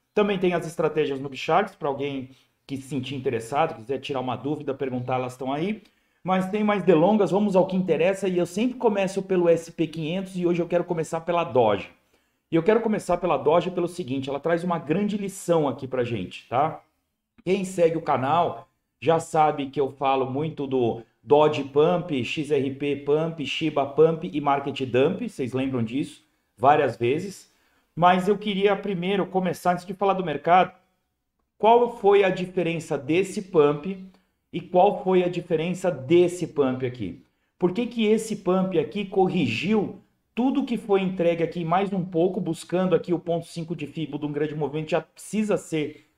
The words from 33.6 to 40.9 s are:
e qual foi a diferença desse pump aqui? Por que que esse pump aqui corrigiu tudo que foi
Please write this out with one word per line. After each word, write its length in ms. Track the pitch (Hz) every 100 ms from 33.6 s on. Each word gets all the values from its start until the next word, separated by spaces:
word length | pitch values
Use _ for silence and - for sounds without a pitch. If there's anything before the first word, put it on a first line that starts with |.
| 147 147 190 190 185 _ _ _ _
e 80 | -
qual 420 | - 180 202 185
foi 200 | 185 185
a 40 | 175
diferença 640 | 170 - 156 175 180 180
desse 560 | 127 123 175 175 - 156
pump 380 | 147 131 123 123
aqui? 360 | 120 90 - _ _ _ -
Por 160 | 180
que 140 | 185 233
que 180 | 233 214
esse 320 | 214 220 214
pump 400 | 180 185 180 160
aqui 240 | 147 202
corrigiu 960 | 196 196 180 175 123 113 175 220 156 - _ _ _
tudo 320 | - 262 277 -
que 120 | 226
foi 240 | -